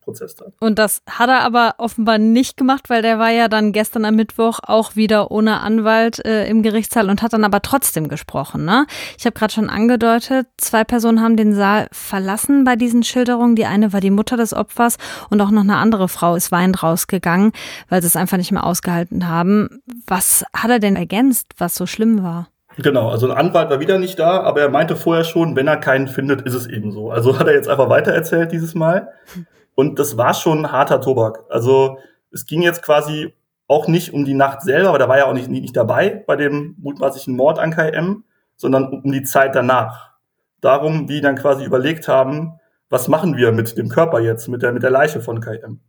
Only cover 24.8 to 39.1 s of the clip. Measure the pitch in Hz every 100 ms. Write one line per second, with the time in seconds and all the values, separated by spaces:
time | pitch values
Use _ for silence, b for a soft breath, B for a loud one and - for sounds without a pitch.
24.8 | 160 - 170 165 165 170 165 127 143 147
25.8 | - 135 135 - 135 135 131 123 - 107
26.8 | 104 101 110 117 123 - - 143 - 135
27.8 | 120 143 185 170 165 170 165 165 165 175
28.8 | 160 185 - B B 185 165 B B -
29.8 | 147 147 139 113 123 - 170 151 147 131
30.8 | 143 135 135 120 110 - - - 120 135
31.8 | 135 131 B B B - - 151 175 170
32.8 | - 151 151 151 - - _ _ - 151
33.8 | 156 165 - 143 139 135 135 - 151 147
34.8 | 190 147 123 135 135 127 120 131 127 127
35.8 | 110 - 196 208 - 143 143 147 156 -
36.8 | 139 139 135 131 135 123 139 160 160 160
37.8 | 156 156 175 214 - _ _ _ 131 131
38.8 | 135 139 139